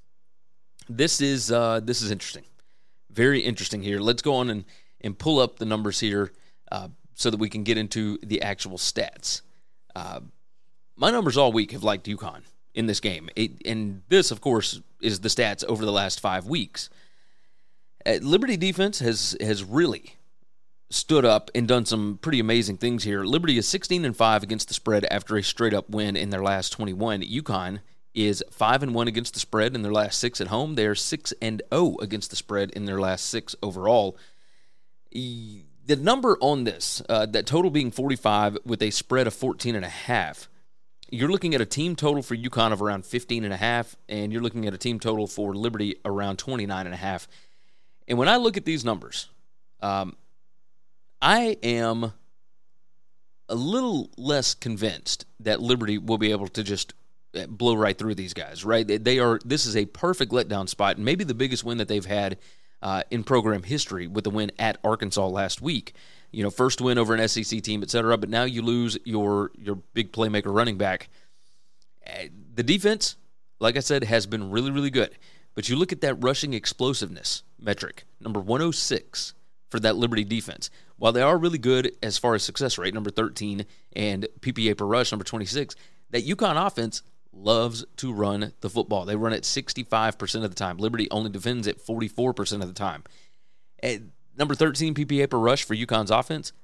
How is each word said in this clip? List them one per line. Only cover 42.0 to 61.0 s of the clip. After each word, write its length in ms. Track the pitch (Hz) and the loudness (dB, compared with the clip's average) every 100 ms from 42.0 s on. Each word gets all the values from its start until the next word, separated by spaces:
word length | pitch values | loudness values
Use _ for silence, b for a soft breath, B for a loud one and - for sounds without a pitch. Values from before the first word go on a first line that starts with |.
| 151 147 | 0 0
for 140 | 135 117 | -2 -6
uconn 360 | 120 120 113 | -2 2 4
of 80 | 104 | 4
around 240 | 104 98 | 0 -2
fifteen 380 | 95 123 - 117 | -2 -4 -2 -2
and 100 | 107 | -2
a 40 | 95 | 0
half, 400 | 110 117 117 - - | 0 0 -2 -10 -8
and 240 | 107 104 | -4 -4
you're 80 | 110 | -2
looking 260 | 117 107 107 | -2 -2 -4
at 80 | |
a 40 | 92 | -4
team 220 | 123 113 | -4 -2
total 260 | 113 110 104 | -2 -2 -2
for 260 | - 104 | -4 -4
Liberty 440 | 98 117 110 104 - | -2 -2 -2 -4 -4
around 340 | 101 101 101 98 | -4 -2 -2 -4
twenty-nine 480 | - 127 101 95 92 | -6 -4 -4 -4 -6
and 80 | |
a 40 | 90 | -6
half. 280 | 95 90 - b b b b b b b - | -6 -6 -8 b b b b b b b -4
And 120 | 120 | 2
when 100 | 143 | 4
I 80 | 240 | 4
look 200 | 233 196 | 4 0
at 80 | |
these 200 | - 160 | -4 -2
numbers, 460 | 117 101 53 - - - - - - - | -2 -2 -4 -12 -12 -16 -20 -20 -20 -8
um, 360 | 101 98 92 - - - - - - - - - - - | -2 -2 -4 -8 -18 -20 -20 -20 -20 -20 -20 -20 -18 2
I 360 | 139 214 233 208 | 6 6 4 0
am 500 | 117 117 117 113 113 - - - - - - - - - - - - - - | 0 2 2 0 -4 -8 -20 -20 -20 -20 -20 -20 -20 -20 -20 -20 -20 -18 -8
a 60 | |
little 560 | 113 135 233 254 170 101 - | -4 0 0 0 -2 -4 -6
less 380 | 131 147 123 | 0 2 2
convinced 680 | - 120 107 107 82 - - - - | -2 -4 -2 -2 -2 -6 -6 -8 -6
that 200 | 107 107 | 0 0
Liberty 380 | 117 123 107 104 | 4 2 2 -2
will 200 | 101 110 | 0 2
be 120 | 107 | 2
able 160 | 104 98 | 2 -2
to 140 | - | -6
just, 300 | 101 101 - - - - - | -4 -4 -6 -10 -20 -20 -12
uh, 120 | - - | -10 -8
blow 280 | 104 120 | 0 4
right 220 | 113 107 98 | 4 4 2
through 200 | 110 101 | -2 -4
these 180 | 92 | -6
guys, 320 | 85 73 82 98 | -8 -10 -6 2
right? 200 | 113 104 | 2 4
They, 120 | 107 | 2
they 200 | 110 127 | 4 4
are, 220 | 120 113 | 4 2
this 200 | 120 147 | 0 0
is 120 | 127 107 | 0 0
a 100 | 101 | -2
perfect 440 | - 175 185 110 | -2 -2 0 2
letdown 380 | 120 113 101 95 | 0 0 -2 -4
spot, 280 | - 101 | 0 2
and 100 | 95 | 2